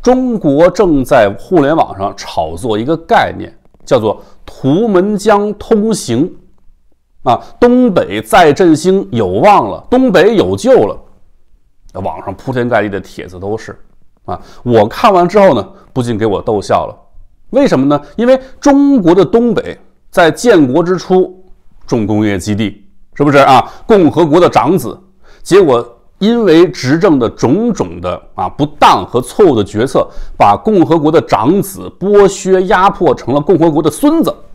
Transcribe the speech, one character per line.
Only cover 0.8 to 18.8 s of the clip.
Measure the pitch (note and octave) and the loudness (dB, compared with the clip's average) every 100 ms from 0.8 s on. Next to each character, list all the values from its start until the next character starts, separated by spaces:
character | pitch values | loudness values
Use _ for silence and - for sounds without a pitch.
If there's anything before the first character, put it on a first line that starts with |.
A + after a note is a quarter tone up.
| G3 C#3+ | 0 0
在 | B2 C#3 G#2 G2 | 2 2 2 -2
互 | - F3+ | -2 0
联 | C#3 | 0
网 | D#3+ A2 F2+ | 0 -2 -4
上 | G2 - | -8 -8
炒 | - - E2 | -12 -8 -8
作 | F2 A2+ G#2+ | -8 -4 -4
一 | |
个 | A#2+ D#3+ | -2 -6
概 | - A3 G#2 F#2 | 0 0 0 -6
念， | F#2 - _ _ | -14 -18 _ _
叫 | - C3 | -2 -2
做 | G#2+ G2 - - - | 0 -6 -12 -20 -20
图 | - C3+ D#3 A3+ | -6 -2 0 0
们 | F#3 G3 G#3 | 0 0 -2
江 | G#3+ G3+ G#3 | 0 0 -2
通 | G#3 - A3 A3 | -8 -2 0 0
行。 | G#3 - A#2 F#4 - _ _ - _ _ _ _ _ | -4 -4 -2 -4 -6 _ _ -20 _ _ _ _ _
啊， | B2+ - - - | -4 -4 -4 0
东 | A#3+ B3 B3 | 2 4 2
北 | F3 A2 G3+ | 0 -2 -6
再 | G#3+ G#3 E3 | 0 2 4
振 | C#3+ F3+ | 4 2
兴 | D3+ F3+ F#3+ G3 | 2 2 -2 -2
有 | A#2+ G2 | -4 -2
望 | F#2+ F#3 G3 A2+ | 0 2 2 0
了， | F2 - | -8 -2
东 | B3+ C4 | 0 2
北 | G3+ G3 A3 | 4 2 2
有 | F2+ G2 | -2 -2
救 | B3 B3 G#2 | 2 2 2
了。 | - - - - _ _ _ _ _ - | -4 -14 -20 -20 _ _ _ _ _ -18
网 | F#2 F#2+ E2 | -10 -10 -10
上 | - F#2+ | -14 -12
铺 | - | -8
天 | B2+ A#2+ | -6 -2
盖 | A#2 | -2
地 | G#2 | -4
的 | G2 | -8
帖 | F#2 - - | -12 -18 -18
子 | F2 | -14
都 | G2 A2 | -10 -10
是。 | - - - _ - _ - | -12 -20 -20 _ -20 _ -14
啊， | F2 - - | -14 -14 -12
我 | A#2+ A2+ G#2 | 0 2 2
看 | - A#3 | 0 0
完 | F#3+ F3 | 2 2
之 | G#3+ | 4
后 | F#3+ | 4
呢， | B2+ F#2+ - _ | 2 -4 -16 _
不 | - | -8
禁 | A#2+ A2 | -4 -2
给 | |
我 | A2 F#2 | -2 -2
逗 | - G#2+ | -4 -4
笑 | F#2 G2 C2 | -2 -2 -2
了。 | - _ - - _ - | -14 _ -20 -20 _ -4
为 | A#3 C4+ | 0 0
什 | C#3+ | 0
么 | C#3 | 0
呢？ | C#3+ - - | -2 -6 -4
因 | A#3+ | 0
为 | C4 - - | 0 -2 -4
中 | C#4+ C#4 | 2 2